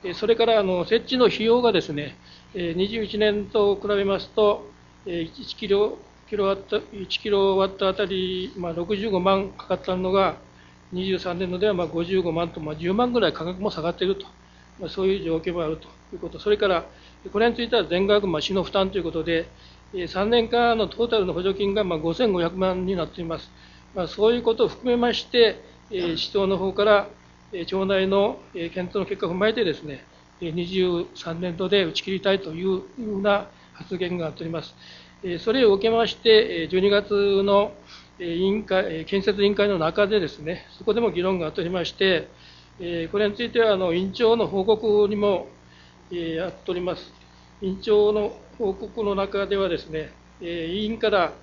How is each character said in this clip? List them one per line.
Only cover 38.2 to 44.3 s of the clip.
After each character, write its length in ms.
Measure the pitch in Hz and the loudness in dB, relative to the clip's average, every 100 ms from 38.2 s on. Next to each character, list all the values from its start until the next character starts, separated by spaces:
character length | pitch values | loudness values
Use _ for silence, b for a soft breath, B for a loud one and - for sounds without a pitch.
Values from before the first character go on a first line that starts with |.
ー、 120 | 175 170 | -6 0
委 40 | |
員 220 | 190 214 | 2 0
会、 220 | 214 190 196 | 2 0 0
え 140 | 160 | -6
ー、 40 | |
建 160 | 160 196 | -2 0
設 220 | 202 196 | 0 2
委 20 | |
員 80 | 202 | 2
会 140 | 208 208 | 4 2
の 100 | 185 | 2
中 300 | 160 165 202 | 0 2 2
で 120 | 214 | 2
で 80 | 156 | 0
す 100 | - | -6
ね、 260 | 151 175 - - | -10 -10 -12 -6
そ 60 | |
こ 120 | - | 0
で 60 | 208 | 2
も 100 | 233 | 2
議 100 | 170 | 0
論 160 | 185 185 | 0 0
が 80 | |
あ 40 | 151 | -2
っ 20 | |
て 100 | 151 | -4
お 20 | |
り 60 | 170 | -4
ま 160 | 180 | -4
し 60 | 160 | -4
て、 360 | - 196 165 139 B B B B - | 0 2 2 -2 B B B B -14
え 260 | 175 170 165 | -8 -6 -4
ー、 40 | |
こ 80 | 202 | 0
れ 100 | 208 | 0
に 60 | |
つ 80 | 208 | -2
い 80 | 240 | -2
て 80 | 240 | 2
は、 140 | 220 | 2
あ 40 | 190 | 2
の、 160 | 180 | 0
委 60 | 170 | 0
員 140 | 190 | -2
長 220 | 190 226 | 0 2